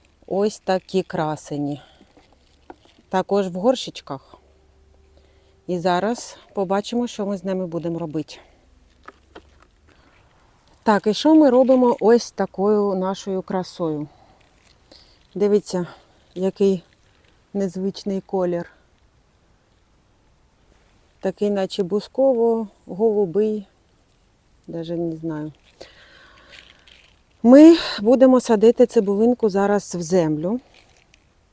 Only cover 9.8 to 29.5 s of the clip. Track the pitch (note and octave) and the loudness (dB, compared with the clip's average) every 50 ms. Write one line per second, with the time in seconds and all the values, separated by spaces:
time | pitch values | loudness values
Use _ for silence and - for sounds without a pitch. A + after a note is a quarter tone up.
9.8 | _ _ _ _ _ _ _ _ _ _ _ _ _ _ _ _ _ _ _ _ | _ _ _ _ _ _ _ _ _ _ _ _ _ _ _ _ _ _ _ _
10.8 | _ A#3 G#3 F#3+ - G#3+ G3+ - - D4 D#4+ D#4 D#4 C4+ A#3+ B3+ C4 A#3+ C4 B3+ | _ 0 0 0 0 -2 -2 0 2 4 6 6 6 6 6 4 4 4 4 4
11.8 | B3 A#3+ A#3+ - - G#3 A#3+ A#3+ - - - - G3 - - - G3 G#3 G#3+ G#3 | 4 2 2 2 2 4 4 2 2 -2 -6 -6 -6 -6 -4 -2 -2 0 0 0
12.8 | G3+ G3+ F#3+ F#3 F#3 F#3+ G3 - - G3+ F#3+ F#3+ F3+ - F#3+ F#3 F3+ - - - | 0 -2 -2 -2 -4 -4 -6 -6 -8 -8 -8 -8 -6 -6 -6 -6 -6 -8 -8 -6
13.8 | F3 D#3+ D#3 D3 D3+ - - _ _ _ _ _ _ _ _ _ _ _ _ _ | -6 -4 -4 -6 -8 -10 -14 _ _ _ _ _ _ _ _ _ _ _ _ _
14.8 | _ _ - - _ _ _ _ _ _ - F#3 G#3 G3+ G#3 G3+ - - - - | _ _ -20 -20 _ _ _ _ _ _ -6 -4 0 0 2 0 0 -2 -4 -6
15.8 | - D3+ - - _ _ _ _ _ _ _ F3+ F#3 F#3+ - - G3 G3 F#3+ E3+ | -6 -6 -10 -18 _ _ _ _ _ _ _ -6 -6 -6 -2 0 0 0 0 -2
16.8 | - _ _ _ _ _ _ _ _ _ _ _ _ _ - G3+ G3 F#3 E3 F#3 | -6 _ _ _ _ _ _ _ _ _ _ _ _ _ -6 -6 -6 -6 -6 -6
17.8 | F#3 G3 F#3 - - G3+ F#3+ F#3+ - - - F#3+ F3+ F3+ F3 E3+ F3 - - _ | -6 -6 -8 -8 -8 -8 -8 -8 -8 -6 -4 -4 -2 -2 -4 -6 -8 -10 -16 _
18.8 | _ _ _ _ _ _ _ _ _ _ _ _ _ _ _ _ _ _ _ _ | _ _ _ _ _ _ _ _ _ _ _ _ _ _ _ _ _ _ _ _
19.8 | _ _ _ _ _ _ _ _ _ _ _ _ _ _ _ _ _ _ _ _ | _ _ _ _ _ _ _ _ _ _ _ _ _ _ _ _ _ _ _ _
20.8 | _ _ _ _ _ _ _ _ - F#3+ F#3 - G#3 G#3 G3+ G3 F#3+ F#3 - - | _ _ _ _ _ _ _ _ -6 -6 -4 -2 -2 -2 -2 -2 -4 -4 -4 -6
21.8 | F#3+ E3+ G3 G#3 - - - - C4+ C4+ B3+ A3+ A#3 A#3 A3+ A3+ A3 G3 - _ | -4 -4 -4 -6 -6 -6 -2 0 2 2 2 2 0 0 0 -2 -4 -8 -12 _
22.8 | _ - F3+ F3 A3+ A3+ G#3 G#3 G#3 E3+ D#3 G3+ G#3+ G#3+ G#3+ G#3+ G3 - _ _ | _ -14 -6 -2 0 0 2 0 -2 0 0 0 0 0 -2 -4 -8 -12 _ _
23.8 | _ _ _ _ _ _ _ _ _ _ _ _ _ _ _ _ _ - E3 E3 | _ _ _ _ _ _ _ _ _ _ _ _ _ _ _ _ _ -14 -12 -12
24.8 | E3 E3 F3 E3+ E3+ E3 D#3+ D#3+ D#3+ E3 D#3 D3+ D3+ D3+ C#3+ _ _ _ _ - | -10 -8 -8 -6 -6 -6 -8 -8 -8 -10 -8 -8 -10 -12 -14 _ _ _ _ -20
25.8 | - - - - - - - - - - - - - - - - - - _ _ | -20 -20 -20 -20 -20 -20 -20 -20 -20 -20 -20 -20 -20 -20 -20 -20 -20 -20 _ _
26.8 | _ - - - - _ _ _ _ _ _ _ - A#3 B3+ C#4+ D#4 E4 E4+ E4 | _ -20 -20 -20 -20 _ _ _ _ _ _ _ 6 8 10 12 12 10 10 8
27.8 | - - - - G3+ A3 C4 A3+ C4 C4 B3+ B3 - - A3+ G3+ G#3+ A3+ A#3+ - | 4 -4 -8 -4 0 2 4 6 6 6 4 4 2 2 2 4 4 4 4 4
28.8 | B3 - - A#3+ G3 G3 G3+ G3+ A3+ A#3+ B3 - - G#3 | 2 2 2 0 0 0 0 0 2 0 0 0 -2 -2